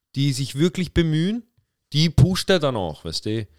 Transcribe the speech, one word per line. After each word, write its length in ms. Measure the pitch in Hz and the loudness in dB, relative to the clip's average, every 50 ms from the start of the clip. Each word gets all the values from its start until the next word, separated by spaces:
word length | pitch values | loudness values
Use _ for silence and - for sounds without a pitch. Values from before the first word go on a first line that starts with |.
| _ _ - | _ _ -4
die 160 | 135 139 143 131 | -2 0 0 0
sich 240 | 123 139 - - 135 | -2 -4 -6 -2 0
wirklich 340 | 160 180 - - 180 - - | 0 0 0 -2 -6 -2 0
bemühen, 500 | 175 165 160 156 156 165 190 220 240 - _ _ _ _ _ _ _ _ - - | 0 0 2 2 0 0 -2 -2 -4 -8 _ _ _ _ _ _ _ _ -4 0
die 160 | 143 160 170 | 0 0 2
pusht 400 | 156 - - 180 190 - - - | 4 4 4 4 4 2 0 2
er 120 | 196 175 | 2 2
dann 160 | 147 139 123 | 2 0 -2
auch, 280 | 107 92 80 76 - - | -2 -4 -4 -6 -8 -10
weißt 220 | 82 80 - - | -8 -8 -6 -6
du? 200 | 107 110 113 104 - _ | -4 -4 -4 -6 -8 _